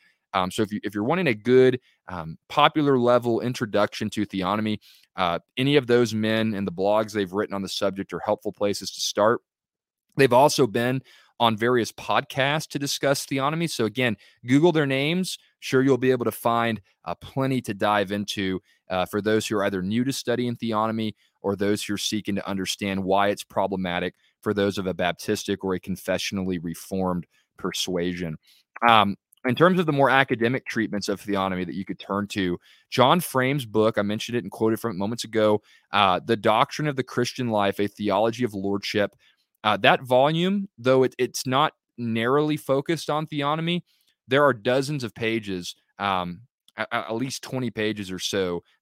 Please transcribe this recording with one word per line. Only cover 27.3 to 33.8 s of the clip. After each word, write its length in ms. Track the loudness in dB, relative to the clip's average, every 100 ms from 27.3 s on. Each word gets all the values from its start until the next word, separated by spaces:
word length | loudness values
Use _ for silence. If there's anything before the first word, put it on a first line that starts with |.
| _ _ _
persuasion. 800 | -8 -6 -4 -2 -2 -4 -8 -10 _ _ _ -2 4
Um, 300 | 4 4 -2 _ _ -2
in 80 |
terms 240 | 2 4 4
of 80 | 2
the 60 |
more 180 | 2 4
academic 560 | 4 4 2 0 -2 -4
treatments 420 | -4 -2 -4 -4
of 120 | -6
theonomy 420 | -2 -2 0 -2
that 100 | -4
you 100 | -6
could 140 | -8 -10
turn 280 | -4 -4 -2
to, 300 | -2 -2 -4 _ _ -6
John 300 | 4 4 4
Frame's 460 | 2 -2 0 -2 -2
book, 320 | 2